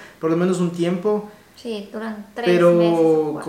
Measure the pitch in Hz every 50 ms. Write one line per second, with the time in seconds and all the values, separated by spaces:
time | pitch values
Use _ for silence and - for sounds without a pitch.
0 | - - - - - 160 165 170 175 185 185 165 180 165 170 175 170 170 185 180
1 | 185 214 208 208 208 - - - - _ _ - - 240 220 208 196 - - 220
2 | 220 220 214 208 202 - - - 240 185 180 175 170 175 175 170 170 170 165 165
3 | 160 160 160 156 156 151 151 151 -